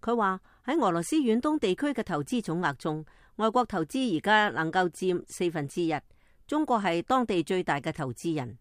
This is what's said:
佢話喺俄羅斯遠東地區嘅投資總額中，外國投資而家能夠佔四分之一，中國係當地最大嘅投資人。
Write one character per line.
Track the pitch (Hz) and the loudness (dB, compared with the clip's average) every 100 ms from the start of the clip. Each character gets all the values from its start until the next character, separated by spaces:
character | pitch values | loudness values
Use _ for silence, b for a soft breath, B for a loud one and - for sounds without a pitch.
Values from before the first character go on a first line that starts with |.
佢 | - | 0
話 | 233 202 185 b b - | 0 0 0 b b -2
喺 | 320 | 2
俄 | 220 | 2
羅 | 170 | 2
斯 | 165 311 | 0 0
遠 | 254 220 | 4 2
東 | 302 302 | 2 0
地 | 202 | 0
區 | 185 294 | 0 0
嘅 | 285 | -2
投 | - 160 | -2 -4
資 | 143 247 | -2 -4
總 | 202 165 | -2 -2
額 | 175 | -2
中， | 135 170 156 156 b b - | -2 -4 -6 -8 b b -2
外 | 220 | 0
國 | 247 | 2
投 | 240 190 | 0 -2
資 | 160 262 262 | -2 -2 -2
而 | 156 | 0
家 | 196 214 208 | 4 4 4
能 | 151 160 | 0 0
夠 | 185 180 | 2 0
佔 | - 185 175 - | 0 -2 -2 -4
四 | - 180 | -4 -2
分 | 160 139 | -2 -6
之 | - | -2
一， | 170 147 - - _ _ - | -2 -2 -6 -20 _ _ -4
中 | 294 302 | -2 2
國 | 233 | 2
係 | 196 170 | 2 0
當 | - 254 | 2 0
地 | 240 185 | 2 0
最 | 156 185 | 0 0
大 | 175 143 | 0 -2
嘅 | 160 | -2
投 | 151 135 | -4 -6
資 | 117 170 151 | -4 -4 -4
人。 | 123 117 | -6 -12